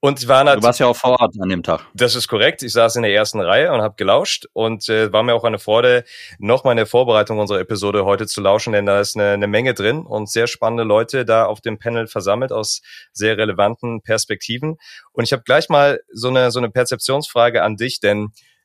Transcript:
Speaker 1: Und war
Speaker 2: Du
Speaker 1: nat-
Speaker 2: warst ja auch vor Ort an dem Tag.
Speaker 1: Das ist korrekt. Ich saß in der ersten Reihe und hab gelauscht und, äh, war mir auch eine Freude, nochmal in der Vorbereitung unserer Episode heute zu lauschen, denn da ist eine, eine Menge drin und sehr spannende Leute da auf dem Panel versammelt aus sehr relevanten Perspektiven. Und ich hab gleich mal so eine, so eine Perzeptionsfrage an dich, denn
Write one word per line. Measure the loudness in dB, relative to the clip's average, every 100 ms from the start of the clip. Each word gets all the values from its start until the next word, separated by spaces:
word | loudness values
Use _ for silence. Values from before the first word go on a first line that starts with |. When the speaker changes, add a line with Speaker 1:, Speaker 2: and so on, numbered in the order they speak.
Speaker 1:
Und | 0 -2 2
war | 4
Speaker 2:
Du | 6
Speaker 1:
nat- | 4
Speaker 2:
warst | 4 4
ja | 2
auch | 2
vor | 2 2
Ort | 2 -2
an | -4
dem | -4
Tag. | -2 -4 -6
Speaker 1:
Das | -2 -2
ist | -2 -4
korrekt. | 0 0 -2
Ich | -4
saß | 2 2 2
in |
der | 0
ersten | 2 0 -2
Reihe | 0 2 2
und | 0
hab | -2 -4
gelauscht | 2 2 2 -6 -8
und, | -4 -4 -4 -2
äh, | 0 0
war | 0
mir | 2
auch | 0
eine | 0 -4
Freude, | 0 2 4 2 -2 -20 -20 -10
nochmal | 0 2 2
in | 0
der | 2
Vorbereitung | 2 4 2 2 -2
unserer | -2 -4
Episode | -4 -4 -2 0
heute | 0 0 -2
zu | -2
lauschen, | 2 2 0
denn | -2
da | 2 0
ist | 0 -2
eine, | 0
eine | 0 0
Menge | 0 -2
drin | -2 -2 -4
und | -6 -8 -4
sehr | -2 -2
spannende | -2 -4 -2
Leute | 0 0 0 -4
da | 0 2 2
auf | -2
dem | -8 -8
Panel | -6 -4 -6
versammelt | -6 -2 -2 -2
aus | -4 -6 -8 -10 -20 -20
sehr | -4 -2 0
relevanten | -2 0 0 0 -8 -8
Perspektiven. | -4 -4 -2 -8 -8 -8 -6 -10 -16 -20 _
Und | -6
ich | -4
hab | -4 2
gleich | 2 4
mal | 2 4 2 _
so | -8 -2
eine, | 2 2
so | 0
eine | -4
Perzeptionsfrage | -2 -2 -4 -4 -4 -2 2 2 2
an | -2 -2
dich, | -6 -2
denn | -2 -2 -4 _ _ _